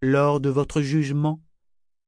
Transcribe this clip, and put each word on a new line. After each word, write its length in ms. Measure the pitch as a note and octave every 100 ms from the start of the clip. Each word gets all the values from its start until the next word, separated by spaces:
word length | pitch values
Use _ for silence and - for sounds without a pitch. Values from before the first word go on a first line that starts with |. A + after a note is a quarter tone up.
lors 380 | C3 C#3 D3 D3
de 100 | C#3
votre 320 | C3+ C#3 D#3
jugement. » « 600 | C#3 D#3 C#3 D3 D3+ D#3 _ _ _ _ _ _